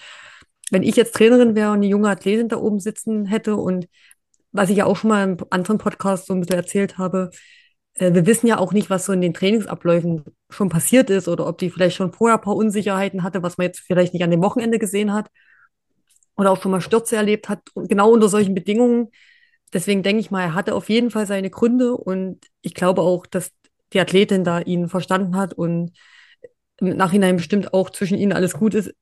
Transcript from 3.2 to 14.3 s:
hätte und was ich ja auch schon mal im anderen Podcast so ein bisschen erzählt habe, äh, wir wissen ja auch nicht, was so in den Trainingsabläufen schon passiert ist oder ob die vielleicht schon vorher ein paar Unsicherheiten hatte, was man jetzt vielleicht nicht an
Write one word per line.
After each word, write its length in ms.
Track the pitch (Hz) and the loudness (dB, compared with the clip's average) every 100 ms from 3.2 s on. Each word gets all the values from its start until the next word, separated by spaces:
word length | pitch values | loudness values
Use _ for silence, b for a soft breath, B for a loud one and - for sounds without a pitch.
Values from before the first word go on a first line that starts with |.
| 196 | -2
hätte 280 | 220 220 208 | -2 -2 -2
und 320 | 180 185 175 b b b _ _ _ | -2 -4 -6 b b b _ _ _
was 180 | 196 185 | -2 0
ich 60 | 202 | 2
ja 80 | 196 | 0
auch 120 | 196 | 0
schon 120 | 220 | 0
mal 140 | 208 | 0
im 140 | 196 180 - | 0 -4 -4
anderen 260 | 185 180 214 | -4 -2 -2
Podcast 480 | 208 - 196 185 - | -4 -4 -4 -4 -4
so 80 | |
ein 60 | 185 | -4
bisschen 160 | 175 175 | -2 -2
erzählt 420 | 175 202 196 - | -2 -2 -4 -4
habe, 320 | 185 185 180 B B B B B _ - | -6 -4 -6 B B B B B _ -2
äh, 180 | 185 | 2
wir 120 | 175 165 | 4 4
wissen 220 | 226 233 | 4 2
ja 100 | 220 | 2
auch 160 | 180 | 0
nicht, 160 | 208 - | 0 0
was 160 | 190 190 | -2 -2
so 80 | |
in 80 | 185 | 0
den 140 | 180 160 | -2 0
Trainingsabläufen 880 | 190 220 - - 165 170 170 160 - - _ | 0 0 -2 -4 0 2 0 -4 -8 -20 _
schon 200 | - 196 | -4 -2
passiert 420 | 165 - 247 262 | 0 2 4 4
ist 160 | 196 175 | 0 -2
oder 180 | 165 165 | -4 -4
ob 140 | 170 | -4
die 100 | 175 | -6
vielleicht 280 | 170 180 175 | 0 0 0
schon 160 | 185 | -4
vorher 260 | - 226 220 | 0 2 2
ein 40 | |
paar 120 | 202 208 | 0 -2
Unsicherheiten 640 | 220 202 202 190 196 190 | -2 -2 -2 -2 -2 -4
hatte, 220 | 180 185 | -6 -4
was 140 | 202 - | -6 -4
man 100 | 180 | -4
jetzt 140 | - | -4
vielleicht 320 | - 180 247 | -2 2 2
nicht 100 | 170 | 0
an 80 | 170 | 0